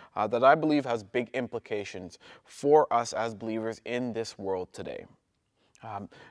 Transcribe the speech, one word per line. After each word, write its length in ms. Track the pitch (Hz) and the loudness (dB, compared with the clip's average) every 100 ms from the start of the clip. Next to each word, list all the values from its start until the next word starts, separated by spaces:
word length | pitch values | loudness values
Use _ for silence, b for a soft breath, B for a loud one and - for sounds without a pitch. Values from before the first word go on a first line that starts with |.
| B | B
uh, 100 | 107 107 | -4 -2
that 160 | 117 | 6
I 120 | 131 | 6
believe 300 | 156 156 147 | 6 4 2
has 180 | 131 120 | 0 -4
big 260 | 101 123 120 | -2 -4 -2
implications 840 | 131 120 117 - 104 101 95 90 - B B | -4 -6 -8 -6 -6 -6 -10 -14 -16 B B
for 460 | - - 143 151 147 | -20 -2 6 6 6
us 220 | 117 117 | 2 0
as 220 | - 117 | -2 -4
believers 440 | 104 110 110 110 110 | -4 -6 -4 -4 -6
in 280 | - 123 123 | -6 -4 -4
this 260 | 113 113 - | -6 -8 -8
world 340 | 95 95 90 | -6 -4 -6
today. 320 | - - - - _ _ _ _ _ _ _ | -12 -12 -12 -16 _ _ _ _ _ _ _
Um, 260 | 113 101 101 B B | -14 -12 -14 B B